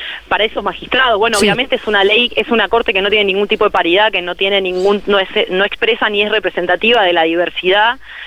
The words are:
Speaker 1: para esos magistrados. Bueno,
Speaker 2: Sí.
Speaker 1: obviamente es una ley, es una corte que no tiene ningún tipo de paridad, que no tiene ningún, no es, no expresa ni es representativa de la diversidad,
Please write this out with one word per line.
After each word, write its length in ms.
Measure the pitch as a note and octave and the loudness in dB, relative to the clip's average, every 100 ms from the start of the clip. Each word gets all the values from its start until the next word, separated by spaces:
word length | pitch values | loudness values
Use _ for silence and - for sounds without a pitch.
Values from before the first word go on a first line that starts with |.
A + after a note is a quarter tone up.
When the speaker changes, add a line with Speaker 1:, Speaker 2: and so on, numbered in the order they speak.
| - - - | -12 -14 -6
Speaker 1:
para 160 | F#3 | -2
esos 220 | G#3+ C4 | -2 -2
magistrados. 560 | G3+ E3+ - B3 B3+ G#3+ | -6 -8 -4 0 2 2
Bueno, 180 | A3+ G#3+ | 2 2
Speaker 2:
Sí. 60 | |
Speaker 1:
obviamente 320 | G3+ G#3 C4+ B3 | 2 0 -2 -2
es 100 | - | 0
una 160 | G#3 | 2
ley, 300 | G3 G#3+ A#3+ | 2 2 0
es 140 | - - | -2 -2
una 180 | A#3 G3 | 0 2
corte 240 | A#3 - | 0 0
que 80 | F#3+ | -2
no 100 | G3+ | 0
tiene 160 | G#3+ G3+ | 2 0
ningún 200 | F#3+ G#3 | 0 0
tipo 160 | G#3+ | 2
de 60 | G#3 | 2
paridad, 400 | G3 F3 F3+ G#3+ | 2 2 2 2
que 120 | G3 | 0
no 120 | F3 | -6
tiene 260 | F3 G3 G3 | -4 0 0
ningún, 440 | F#3+ F3+ F#3+ G#3 F#3+ | 0 0 2 0 0
no 140 | G3+ | 0
es, 80 | F#3 G#3+ - | 0 -2 -2
no 140 | F#3 | 0
expresa 460 | G3+ - A3 A3+ A3+ | -2 -2 -2 0 0
ni 100 | G3+ | 0
es 120 | G#3 | 0
representativa 720 | G#3+ F#3 F3 F3 F3+ A3 A#3+ | 0 -2 -4 -2 0 2 2
de 80 | F#3+ | 4
la 100 | F3 | 2
diversidad, 760 | E3 E3+ E3+ - F3 G3 A3 C4 - - | 2 0 -2 -2 0 2 2 0 -10 -18